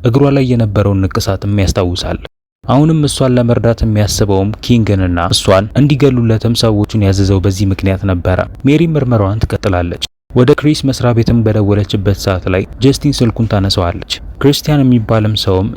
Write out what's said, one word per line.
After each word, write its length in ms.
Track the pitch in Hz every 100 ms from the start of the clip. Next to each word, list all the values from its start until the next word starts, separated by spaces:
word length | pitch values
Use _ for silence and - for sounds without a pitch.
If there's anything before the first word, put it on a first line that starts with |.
| 127
እግሯ 180 | 123 143
ላይ 140 | 139 131
የነበረውን 560 | 120 110 104 101 101
ንቅሳትም 580 | 95 - - 95 101 104
ያስታውሳል። 600 | 92 - 90 87 87 87 - _ _ _
አሁንም 360 | - 127 156 160
እሷን 320 | 143 - 131
ለመርዳት 460 | 123 117 117 117 113
የሚያስበውም 680 | 113 104 104 - 101 98 101 107
ኪንግንና 580 | - 120 104 98 92 87 85
እሷን 420 | - - 95 107 -
እንዲገሉለትም 800 | 143 143 139 127 117 110 113 113
ሰዎቹን 480 | 113 104 104 110 98
ያዘዘው 340 | 95 98 98
በዚህ 280 | 98 95 101
ምክንያት 360 | 98 - 92 98
ነበረ። 320 | 90 90 90 90 -
ሜሪ 180 | 131 151 170
ምርመራዋን 540 | 151 127 117 98 110
ትቀጥላለች። 640 | - 104 104 90 87 80 - _ -
ወደ 200 | 123 123 147
ክሪስ 260 | 147 151 135
መስሪያ 260 | 127 123
ቤትም 260 | 117 113 117
በደወለችበት 760 | 110 107 101 101 101 104 98 98
ሰዓት 260 | - 92 95
ላይ 180 | 95 107 -
ጀስቲን 360 | 135 135 147 135
ስልኩን 340 | 117 - 117
ታነሳዋለች። 640 | 104 98 - 87 90 - - - -
ክርስቲያን 440 | 139 143 - 147
የሚባልም 520 | 131 123 110 113 107 104
ሰውም 320 | - 92 107